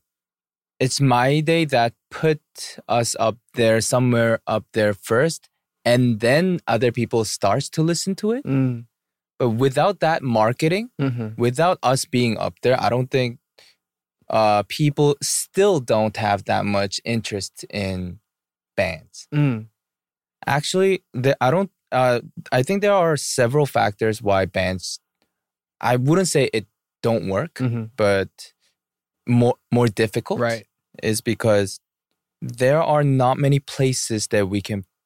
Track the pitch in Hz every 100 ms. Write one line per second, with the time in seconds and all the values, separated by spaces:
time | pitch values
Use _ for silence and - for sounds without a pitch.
0 | _ _ _ _ _ _ _ - 127 -
1 | 139 123 131 151 156 165 160 131 117 -
2 | _ - 160 151 _ - - - - 117
3 | 117 - 113 104 _ - 113 113 107 127
4 | 127 120 117 113 - 110 - 110 104 101
5 | - 113 160 160 _ _ _ _ - 123
6 | 123 110 117 143 185 175 - 117 123 113
7 | 113 120 110 - 101 113 - - 160 165
8 | - 190 208 240 285 135 131 120 120 _
9 | _ _ _ - 127 110 135 131 175 190
10 | 160 165 135 113 110 123 156 185 240 -
11 | 139 120 110 110 120 127 170 180 123 139
12 | - 123 120 110 95 - 120 127 104 120
13 | 127 135 123 120 _ _ _ _ _ _
14 | _ _ - 113 107 104 101 - 147 143
15 | 147 147 - - - - 202 170 120 113
16 | 110 - 104 101 98 101 101 101 101 -
17 | - 117 104 104 95 - - 104 98 92
18 | 90 90 _ _ _ _ _ - 95 82
19 | - - - 147 147 113 110 _ _ _
20 | _ _ _ - - 139 - 190 190 190
21 | _ 127 127 135 127 165 196 _ - 127
22 | 127 123 - - - 127 131 196 202 196
23 | 170 151 - - 120 147 143 117 107 -
24 | 110 107 101 98 92 95 92 92 - -
25 | _ _ _ _ _ _ _ - 113 123
26 | 131 175 185 151 131 113 101 _ _ _
27 | 117 113 95 95 165 - 127 117 110 -
28 | 104 98 95 - - _ _ _ _ _
29 | _ _ - 120 120 - - 120 120 104
30 | 110 123 - - 117 113 - _ _ -
31 | - 107 - 107 117 104 98 - _ _
32 | _ _ _ - 127 120 127 147 170 151
33 | 143 131 127 131 139 143 - - 135 127
34 | - 110 - 107 98 101 - 104 92 _